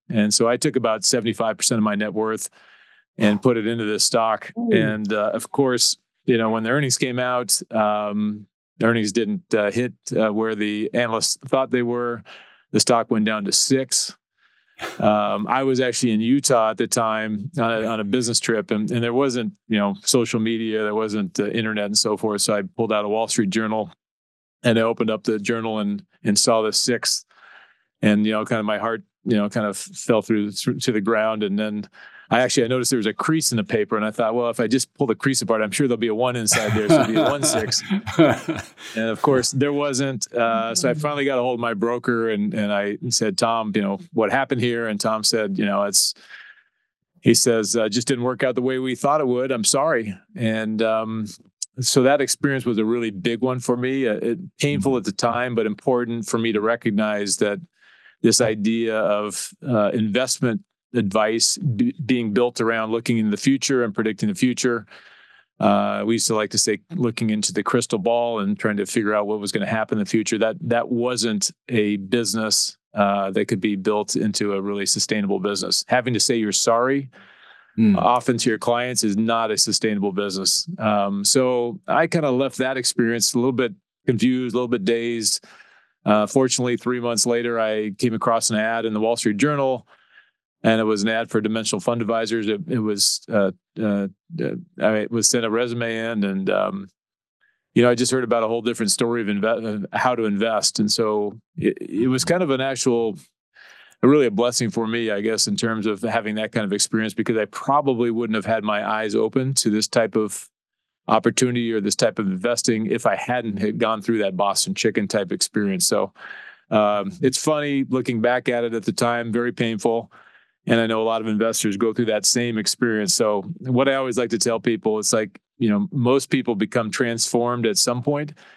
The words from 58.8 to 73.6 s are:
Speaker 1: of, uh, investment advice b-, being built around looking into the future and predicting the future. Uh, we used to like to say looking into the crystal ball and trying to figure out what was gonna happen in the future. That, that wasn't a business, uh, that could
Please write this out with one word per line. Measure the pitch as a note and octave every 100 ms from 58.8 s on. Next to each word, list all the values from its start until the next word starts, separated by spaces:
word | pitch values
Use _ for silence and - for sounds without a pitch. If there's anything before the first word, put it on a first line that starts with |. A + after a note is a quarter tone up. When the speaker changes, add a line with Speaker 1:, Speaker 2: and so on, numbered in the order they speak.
| A2+ A2
Speaker 1:
of, | G2+ G#2 G#2 F#2+ - - C#3
uh, | A2+ G2+
investment | A#2+ G#2+ A2 C3 - B2 G#2 - _ _
advice | A#2+ G2+ A2 G#2+ A#2 - -
b-, | D#3 G#2 A#2+ - C3
being | B2 A2+
built | G#2 B2 A#2+
around | A2+ A2+ A2
looking | A2+ A2+ A#2
into | G#2+
the | G2+
future | C3+ C3+ - B2+
and | A#2
predicting | G2 A2 G2+ G#2+
the | F#2+
future. | B2+ A#2 B2+ A#2 G2 - - - - _ _ -
Uh, | G#2 G2+ G2+ G#2 G#2
we |
used | A#2 -
to | G#2+
like | G#2
to | G2+
say | - G#2 -
looking | F2+ A#2 A2+ A2+
into | G#2+ -
the | G2+
crystal | - B2 - G#2+
ball | G#2 A#2+ A#2+ A2+
and | G2+ G2+
trying | A2 G2+
to | G2
figure | A#2+ G#2
out | G#2+ G2+
what | G#2+
was | G2+
gonna | G#2 G2+
happen | A2 A2 G#2+
in |
the | G2
future. | A2+ G2+ G#2+
That, | A2 F2+
that | A#2 A#2 -
wasn't | A#2+ B2 A#2+ A#2 G#2 - - -
a | A#2 G#2 G2+
business, | F#2+ A#2+ A2 A2 A2 - - - _
uh, | - G2+ G2+ G2
that | G2+ G2+
could | G#2